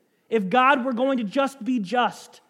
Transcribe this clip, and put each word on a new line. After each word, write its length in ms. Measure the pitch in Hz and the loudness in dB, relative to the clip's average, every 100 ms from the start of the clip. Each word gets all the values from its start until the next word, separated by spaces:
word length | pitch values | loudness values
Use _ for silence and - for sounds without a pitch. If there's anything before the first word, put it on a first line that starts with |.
| _ _ _ | _ _ _
If 200 | 226 185 | -4 0
God 340 | 247 262 285 | 2 4 4
were 100 | 247 | 0
going 240 | 233 269 262 | -2 -2 -2
to 40 | |
just 400 | 208 262 269 - | -2 -2 -2 -4
be 160 | 214 254 | -4 -4
just, 600 | 180 247 220 - - - _ | -2 -2 -2 -4 -18 -20 _